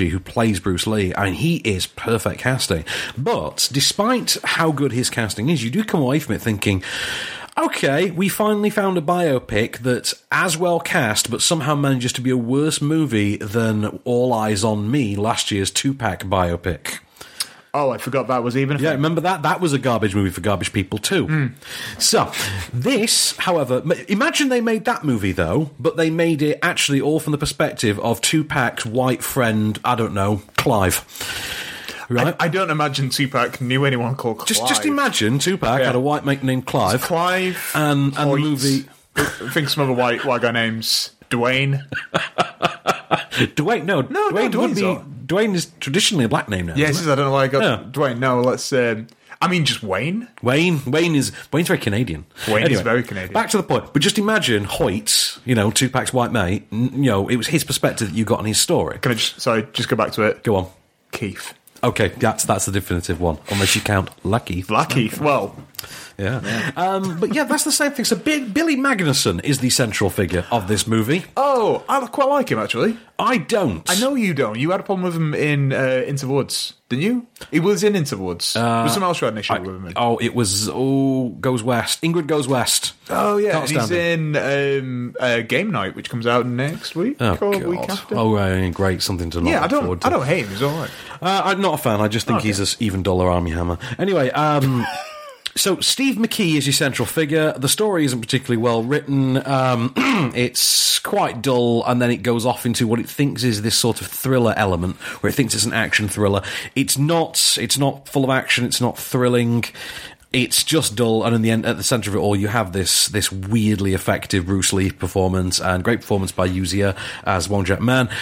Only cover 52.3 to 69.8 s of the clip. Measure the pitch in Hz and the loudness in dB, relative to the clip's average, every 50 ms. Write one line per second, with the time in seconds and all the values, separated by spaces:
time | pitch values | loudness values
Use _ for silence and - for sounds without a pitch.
52.3 | - - - 110 107 110 117 151 127 95 85 117 117 127 117 - 101 95 92 92 | -14 -8 -2 0 2 2 4 4 2 2 2 2 2 0 0 -2 -8 -10 -8 -4
53.3 | 98 208 226 - - 196 - - 139 110 - - - - - - - 220 202 220 | -2 -2 0 2 0 0 0 0 0 0 0 0 0 2 2 2 2 0 0 0
54.3 | 220 208 156 123 113 104 104 101 - - 160 113 92 - - - - - - - | 0 0 2 2 0 0 0 -2 -2 -2 0 0 0 -2 -2 0 0 0 0 -2
55.3 | - - - 123 127 110 101 110 104 - 135 123 - 127 110 - - 127 120 - | -4 -6 -2 0 2 4 4 2 2 2 0 0 0 -2 -2 0 0 0 0 2
56.3 | 117 113 92 87 101 - - - 101 110 123 - - 135 143 127 104 98 98 - | 2 0 0 0 0 -2 -4 -6 -2 -2 -2 0 0 2 2 2 4 2 2 2
57.3 | 123 120 107 - 170 156 - - 127 - - 127 - - 113 92 80 113 110 101 | 0 0 0 0 0 0 0 -2 -2 0 0 0 0 -2 -4 -2 -2 -2 0 0
58.3 | 113 - 98 110 104 - - - 170 123 82 - - - - 123 120 110 - - | 0 0 0 0 0 0 2 2 2 2 0 0 -2 -2 -2 -2 0 0 -2 -4
59.3 | - - - 127 113 110 - - - - - - 127 110 107 - - 113 107 107 | -6 -4 -2 0 0 0 0 -2 -4 -6 -2 0 0 2 2 0 2 2 2 2
60.3 | - - - 120 104 95 90 92 - _ _ _ _ _ _ _ - - 117 98 | 0 0 0 0 2 2 0 -2 -8 _ _ _ _ _ _ _ -8 -6 -6 -6
61.3 | 98 - - - - _ _ - - - - 120 - - 107 90 - - 120 110 | -6 -8 -12 -14 -16 _ _ -20 -6 -2 0 0 2 2 0 0 0 0 0 0
62.3 | 110 - - - 107 95 - 101 95 98 92 - 92 85 - - 87 80 87 85 | 0 0 0 0 0 0 -2 -2 -2 -2 -2 -2 -2 -2 -2 -2 -2 0 0 0
63.3 | 76 - - - 101 101 98 95 - 110 - - 104 95 90 - - - - 95 | -2 -2 -4 -4 -2 0 2 2 2 0 0 2 2 2 0 0 -6 -8 -2 0
64.3 | 104 120 - - 90 90 92 - 107 123 160 - - 131 110 110 - - 151 147 | 0 0 0 -2 -6 -6 -4 0 0 0 2 2 0 0 0 0 -2 -2 0 2
65.3 | 139 113 101 101 - - - - - - - - - - - - - - 98 98 | 2 2 0 -4 -8 -12 -20 -16 -14 -14 -14 -14 -16 -16 -18 -16 -10 -6 -4 -4
66.3 | 131 120 180 208 220 - 208 151 - 165 180 190 190 196 190 190 165 170 214 - | -4 -4 -4 -4 -4 -2 -4 -4 -4 -2 -2 -2 -2 -2 -2 -4 -2 -2 -2 -2
67.3 | 208 302 285 233 294 294 - 311 269 - 294 285 285 - 214 - 220 175 - 294 | 0 -2 0 0 0 -2 0 0 0 0 0 0 0 -2 -2 0 -2 0 0 0
68.3 | 302 294 262 220 185 294 339 330 294 254 269 277 254 196 180 147 127 - - 117 | 0 0 -2 -2 -2 0 2 2 2 0 0 0 0 2 2 2 2 2 2 0
69.3 | 87 90 - - 139 104 127 123 - - | 0 0 0 0 0 0 0 0 2 2